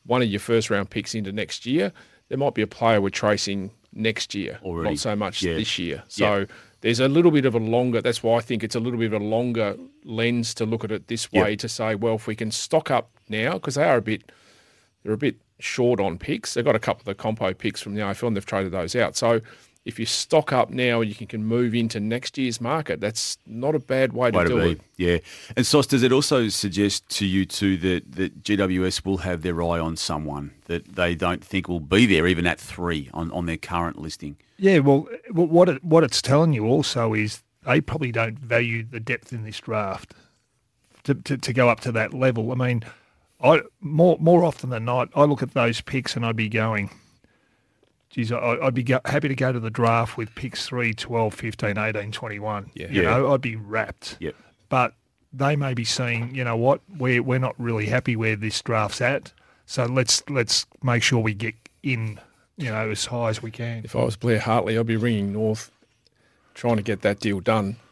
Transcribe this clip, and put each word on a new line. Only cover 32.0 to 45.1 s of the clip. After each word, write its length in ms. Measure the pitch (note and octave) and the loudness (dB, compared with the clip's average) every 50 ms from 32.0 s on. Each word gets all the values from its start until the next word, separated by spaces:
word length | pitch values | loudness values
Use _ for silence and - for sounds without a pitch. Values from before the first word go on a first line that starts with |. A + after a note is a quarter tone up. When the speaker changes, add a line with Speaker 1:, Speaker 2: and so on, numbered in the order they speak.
| B2 | 6
Speaker 2:
there, 220 | G#2 F2+ D#2 E2 | 6 6 6 6
even 180 | F#2 F2+ E2 F2 | 4 2 2 0
at 120 | E2+ D#2 - | 0 -2 -2
three 500 | - - - F2+ F2 F2 E2 D2+ C2+ - - | -8 -12 -10 -6 -4 -4 -4 -4 -6 -8 -8
on, 180 | E2 E2+ E2 | -8 -6 -4
on 140 | - F2 F2 | -4 -4 -4
their 120 | E2+ E2 | -4 -4
current 400 | - - - F2 F2 E2+ E2 - - | -6 -6 -6 -4 -4 -4 -4 -6 -8
listing? 360 | D2+ D#2+ - - - D2 C#2+ - _ _ _ | -12 -12 -12 -12 -12 -14 -14 -16 _ _ _
Speaker 3:
Yeah, 220 | - F#3+ G3 F#3+ D3+ | 0 2 4 6 6
well, 280 | C3+ C#3+ C#3 C#3+ - - - - - | 6 6 6 4 2 -2 -10 -14 -12
w-, 200 | B3 G3 E3 F3 | -4 0 2 2
what 220 | D#3 E3 F3 F3+ F3+ | 6 6 6 6 6
it, 140 | C3+ C3+ - | 4 0 2
what 200 | D#3+ D#3 E3 D#3 | 4 6 6 6
it's 180 | A#2+ - - | 4 2 -2
telling 300 | - B2 C3+ D3+ E3 E3 | 2 4 4 4 6 4
you 140 | C#3 A2 G#2+ | 2 2 2
also 480 | A2+ C3+ D#3+ C3+ - - A#2+ A2+ A2+ A2 | 2 2 2 2 0 -2 0 0 0 0
is 300 | G#2+ G#2+ G#2 - - - _ _ _ - | 0 0 -2 -4 -10 -16 _ _ _ -2
they 140 | B2+ C3 D#3 | 2 2 2
probably 320 | - - - D#3 C#3 B2 | 2 0 -4 -4 -4 -2
don't 260 | A2+ A#2 A2+ A2+ A2 C#3+ | 0 -2 -2 -2 -4 -8
value 440 | C3 A2+ A#2+ A#2 A#2+ A#2 A#2 A#2 A2 | -4 0 2 2 2 2 -2 -4 -6
the 160 | A#2 C3 A2+ | -8 -10 -8
depth 320 | A2+ A#2+ B2 - - - | -6 -6 -6 -6 -6 -10
in 120 | B2+ A2+ G#2+ | -10 -10 -10
this 160 | A2 G#2 - | -10 -12 -12
draft 540 | - A#2+ A2 G#2+ G#2 F#2+ F#2+ - - - - - _ _ _ _ _ _ _ _ _ _ _ _ _ _ _ _ - | -8 -4 -2 -2 -2 -2 -6 -8 -10 -16 -20 -20 _ _ _ _ _ _ _ _ _ _ _ _ _ _ _ _ -2
to, 100 | C#3+ C3+ | -2 -2
to, 240 | - - - C#3 | -2 -2 -4 -6
to 160 | B2 - - A2+ | -4 -4 -2 2
go 160 | C3 B2 A#2+ | 4 4 4
up 100 | A2+ - | 4 2
to 100 | - B2 A#2 | -2 -4 -2
that 200 | C3+ C3 - - | -2 -2 -2 -2
level. 380 | B2+ C3 C3 A#2 A#2 A2 A#2+ | 0 2 2 2 0 -2 -2
I 40 | B2+ | -2
mean... 280 | B2 B2+ B2 A#2+ A2+ A2+ - - - _ _ _ _ _ _ _ _ - | 0 0 0 0 -2 -4 -6 -14 -20 _ _ _ _ _ _ _ _ 6
I, 180 | C#3 E3 D3+ - - _ _ | 6 6 6 4 -2 _ _
more, 360 | - C#3+ D#3 D#3 F3 F3+ D#3 - | -8 -2 2 6 6 6 6 6
more 240 | D#3 E3 F3+ E3+ F3 | 6 6 6 6 6
often 260 | D#3 - - - B2+ | 4 0 -4 -6 -6
than 140 | B2 A2 A2+ | -6 -4 -2
not, 240 | B2 B2 B2+ A#2+ - | -2 0 0 -2 0